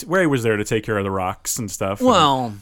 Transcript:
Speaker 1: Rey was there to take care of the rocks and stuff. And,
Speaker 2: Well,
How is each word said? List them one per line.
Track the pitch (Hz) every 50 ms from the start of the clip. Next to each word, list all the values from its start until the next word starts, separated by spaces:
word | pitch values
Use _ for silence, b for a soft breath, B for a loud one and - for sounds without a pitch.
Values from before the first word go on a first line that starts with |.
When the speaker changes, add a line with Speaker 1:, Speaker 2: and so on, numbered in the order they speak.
| -
Speaker 1:
Rey | - 175 190 180
was | 156 135 123 113
there | 113 107
to | 104 104
take | - 120 110 -
care | - 110
of | 101 98
the | 98
rocks | 95 95 90 92 104 - - - - -
and | 113 95
stuff. | - - 104 95 101 98
And, | 254
Speaker 2:
Well, | 254 226 180 156 143 135 131 123 113 104 101